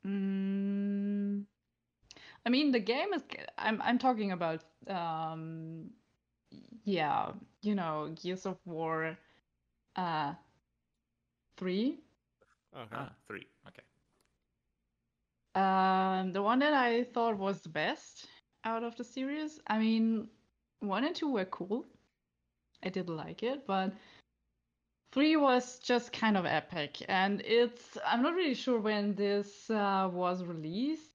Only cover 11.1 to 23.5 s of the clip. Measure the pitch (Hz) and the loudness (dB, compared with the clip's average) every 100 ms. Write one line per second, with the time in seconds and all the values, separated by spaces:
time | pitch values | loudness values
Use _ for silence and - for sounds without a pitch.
11.1 | _ _ _ _ - 185 185 247 320 - | _ _ _ _ -10 -4 0 0 -2 -12
12.1 | _ _ _ _ _ _ - 113 113 139 | _ _ _ _ _ _ -16 -12 -10 -10
13.1 | 90 _ 104 - _ - - - _ _ | -14 _ -14 -14 _ -20 -20 -20 _ _
14.1 | _ _ _ _ _ _ _ _ _ _ | _ _ _ _ _ _ _ _ _ _
15.1 | _ _ _ _ 196 190 190 190 185 190 | _ _ _ _ 0 2 4 4 4 2
16.1 | 190 185 185 202 254 285 294 247 233 247 | 0 0 0 2 4 4 4 4 2 0
17.1 | - 233 208 190 196 - 156 160 302 - | 0 0 0 -2 -4 -6 -2 -2 -2 -8
18.1 | - - - _ _ 226 226 233 226 240 | -20 -20 -20 _ _ -4 -4 -4 -8 -10
19.1 | - 262 294 302 302 - 214 220 226 226 | -6 -4 -4 -6 -8 -2 2 4 6 4
20.1 | 226 208 - _ _ _ _ 208 190 277 | 2 -2 -14 _ _ _ _ -2 0 0
21.1 | 349 311 247 220 - 180 226 - _ _ | 0 0 0 -2 -4 -4 -4 -4 _ _
22.1 | _ _ _ _ _ _ _ 185 190 170 | _ _ _ _ _ _ _ -8 -6 -6
23.1 | 160 165 - 226 | -6 -8 -6 -4